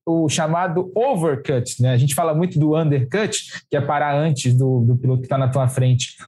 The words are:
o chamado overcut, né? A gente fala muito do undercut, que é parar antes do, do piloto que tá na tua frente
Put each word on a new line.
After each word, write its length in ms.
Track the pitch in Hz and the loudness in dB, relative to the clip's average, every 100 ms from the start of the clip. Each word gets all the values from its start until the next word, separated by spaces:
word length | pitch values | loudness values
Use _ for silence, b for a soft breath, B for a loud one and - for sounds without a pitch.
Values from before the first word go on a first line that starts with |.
o 240 | - 165 156 | -2 0 0
chamado 640 | 170 156 170 180 170 185 208 | 0 0 0 0 -2 -2 0
overcut, 880 | 262 208 160 135 - 131 120 - | 0 0 0 -2 -2 -2 -2 0
né? 100 | 127 | 2
A 60 | 123 | 2
gente 180 | 139 - | 2 0
fala 180 | 165 | 0
muito 240 | 156 180 151 | 0 0 0
do 180 | 151 156 | 2 2
undercut, 880 | 156 143 120 196 214 - - - - | 2 0 0 -2 -2 -4 -10 -16 -6
que 80 | 147 | -4
é 40 | |
parar 340 | 147 147 147 143 | 0 -2 0 0
antes 400 | 160 127 127 127 | 0 0 2 2
do, 260 | 131 127 | 2 2
do 160 | 117 123 | 2 2
piloto 240 | 127 127 | 0 -2
que 60 | - | -2
tá 100 | 135 | -2
na 120 | 127 | 0
tua 180 | 139 127 | 0 0
frente 480 | 123 127 123 - B | 0 2 2 -2 B